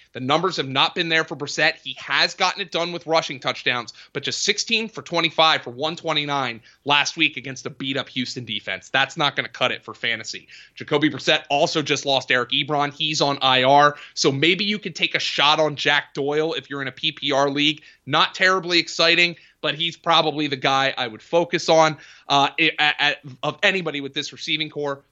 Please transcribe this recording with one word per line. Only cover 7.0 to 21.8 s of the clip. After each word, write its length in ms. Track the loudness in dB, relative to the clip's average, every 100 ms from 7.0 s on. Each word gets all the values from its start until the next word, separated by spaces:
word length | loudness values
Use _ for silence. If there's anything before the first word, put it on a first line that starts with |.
| 2 0
week 200 | -2 -2
against 300 | -12 -10 -12
a 40 |
beat-up 380 | -8 -6 -4 -4
Houston 340 | -6 -6 -8
defense. 460 | -8 -8 -6 -8 -2
That's 260 | 0 0 0
not 180 | -2
gonna 140 | -2 -8
cut 240 | -2 -2
it 100 | -2
for 120 | -10
fantasy. 520 | -8 -6 -6 -8 -14 -16 -20 -20
Jacoby 360 | -16 -4 0 0
Brissett 340 | -2 0 0 0
also 340 | 0 2 0
just 240 | -2 -2 0
lost 240 | -2 2
Eric 200 | 0 2
Ebron. 420 | -2 -2 -2 -2
He's 280 | -4 -4 0
on 180 | 0 2
I 200 | 2 4
R. 340 | 6 6 6 2 -12
So 160 | 0 0
maybe 340 | 2 2 2
you 140 | 0 -4
can 140 | -6
take 220 | -4 -4
a 60 | -2
shot 380 | -4 2 4 4
on 160 | 2
Jack 400 | 0 0 0 0
Doyle 380 | -6 -2 0 -2
if 160 | -4 -8
you're 120 | -8
in 60 | -8
a 40 |
P 200 | -4 -6
P 200 | -4 -2
R 180 | 2 2
league. 320 | 2 0 0 -10 _ -2
Not 280 | 2 2
terribly 440 | 2 2 2 2 0
exciting, 580 | 0 2 2 4 2 0 _ _
but 160 | -6 -4
he's 200 | -6 -6
probably 520 | 2 2 2 0 -2
the 80 | -2
guy 360 | 0 2 0 -2
I 80 | -6
would 160 | -8
focus 460 | -2 0 0 -2 4
on, 280 | 6